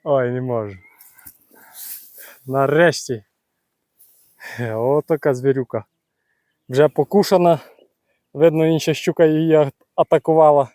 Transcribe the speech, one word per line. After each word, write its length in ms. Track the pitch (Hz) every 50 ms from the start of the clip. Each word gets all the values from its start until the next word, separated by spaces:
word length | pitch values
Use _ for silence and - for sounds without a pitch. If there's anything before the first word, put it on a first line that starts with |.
| -
Ой, 280 | 156 143 135 123 123
не 100 | 123 127
можу. 360 | 127 127 120 113 107 104 98 92 _ _ _ _ - - _ _ - - - _ _ _ _ _ _ _ - - - - - - - - - - - - - _ _
Нарешті. 800 | 127 131 135 135 135 147 156 175 165 - - - - 127 107 - _ _ _ _ _ _ _ _ _ _ _ _ _ _ _ _ _ _ _ _ _ _ _ - - - 120
Отака 760 | 123 113 110 113 117 131 143 151 - - 165 143 - 151 131
звірюка. 520 | 123 127 139 131 135 123 - - 110 98 _ _ _ _ _ _ _ _ _ _ _ _ _ _ _ _ -
Вже 180 | 127 135 151
покушана. 720 | 143 - - 143 - - 208 190 - 196 175 175 170 165 143 - - _ _ _ _ _ _ _ _ _ _ _ _ -
Видно, 320 | 143 156 170 151 160 160
інша 280 | 160 165 151 - 170 151
щука 320 | - - 170 156 - 165
її 300 | 156 156 156 160 165 156
а-, 160 | 156 151 139 - _ _ _ _
атакувала. 760 | - 160 - 170 151 - 160 160 160 156 151 147 143 131 -